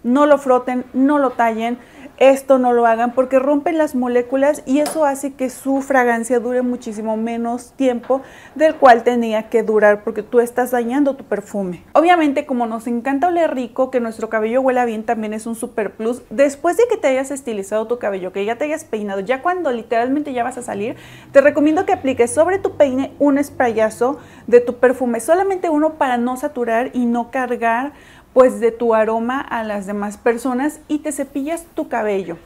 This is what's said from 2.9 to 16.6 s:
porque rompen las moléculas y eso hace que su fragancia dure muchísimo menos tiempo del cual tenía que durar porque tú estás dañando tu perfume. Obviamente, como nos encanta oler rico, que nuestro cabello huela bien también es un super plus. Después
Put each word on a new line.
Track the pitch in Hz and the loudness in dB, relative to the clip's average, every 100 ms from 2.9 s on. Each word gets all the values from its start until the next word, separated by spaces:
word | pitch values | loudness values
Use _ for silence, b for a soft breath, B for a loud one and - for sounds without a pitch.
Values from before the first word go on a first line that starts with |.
| 226 240 | 2 0
porque | 240 254 269 | 0 2 2
rompen | 269 294 349 320 | 2 0 0 0
las | 302 | 0
moléculas | 254 247 240 240 269 277 294 - | -2 0 -2 0 0 0 0 -2
y | 277 | 0
eso | 294 320 | 0 0
hace | 294 269 285 | 0 0 -8
que | - 254 | -6 -8
su | - 262 269 | -6 -4 -2
fragancia | 269 262 247 233 226 240 | 0 2 2 0 0 -2
dure | 226 247 | 0 -2
muchísimo | 247 247 233 214 220 220 | -2 -4 -8 -8 -6 -4
menos | 226 233 233 240 - | -4 -4 -6 -6 -10
tiempo | _ 262 240 233 262 B B B | _ -2 -2 -2 -4 B B B
del | 262 311 | 0 2
cual | - 269 233 | 6 6 6
tenía | 233 247 233 214 220 | 4 0 0 -4 0
que | 233 | -2
durar | 208 214 208 208 | 2 4 4 4
porque | 226 214 | -2 -8
tú | 208 240 | 0 0
estás | 233 240 247 | 2 -2 -2
dañando | 247 233 262 277 269 | -2 -2 0 0 -2
tu | |
perfume. | - 202 - 208 190 165 - | -6 -6 -4 -6 -6 -8 0
Obviamente, | - 330 349 302 277 285 | 2 4 4 2 -2 -4
como | 247 233 | -4 -4
nos | 226 240 | -6 -6
encanta | 240 247 277 349 | -4 -2 -2 0
oler | 339 311 | 0 0
rico, | 262 233 - 254 | -2 -6 -4 -2
que | 254 | -2
nuestro | 226 220 220 | -4 -8 -4
cabello | 220 220 247 | -2 0 0
huela | 262 254 | 2 0
bien | 240 220 | 0 -4
también | 220 226 214 | -4 -4 -4
es | 220 226 | -8 -8
un | |
super | 226 233 - 196 | -10 -8 -6 -6
plus. | - 220 254 - | -4 -6 -6 -8
Después | 220 285 277 | 0 0 2